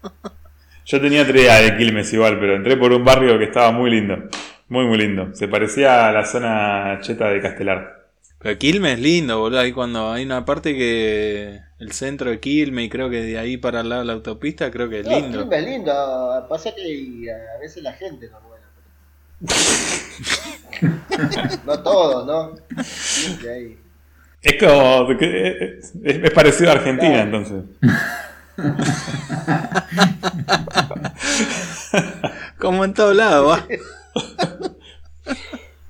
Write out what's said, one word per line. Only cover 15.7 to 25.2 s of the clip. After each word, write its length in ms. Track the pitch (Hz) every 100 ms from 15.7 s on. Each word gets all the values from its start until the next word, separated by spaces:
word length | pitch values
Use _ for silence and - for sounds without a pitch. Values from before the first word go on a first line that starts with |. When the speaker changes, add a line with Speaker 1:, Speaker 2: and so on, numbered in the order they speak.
| 269 165 139 135 127 127 127 127
Speaker 3:
Pasa 260 | 156 220
que 140 | 214 180
y 380 | 143 127 120 117
a, 80 | 110
a 220 | 113 117
veces 240 | 151 180
la 80 | 139
gente 360 | - 190 131 113
no 80 | -
es 60 |
buena. 140 | - - _ _ _ _ _ _ _ - 165 - - - - - - - - - 311 - - - 165 160
<laughs> 640 | - - 143 131 - - 143
No 140 | 143
todos, 440 | 175 196 160 127 127
¿no? 280 | 160 160 160 - 165
Sí, 640 | 247 - - - 165 165 117
ahí. 300 | 123 117 110 _ _ _ _ _ _
Speaker 1:
Es 120 | 139 -
como 540 | 190 143 131 131 127
que, 600 | 120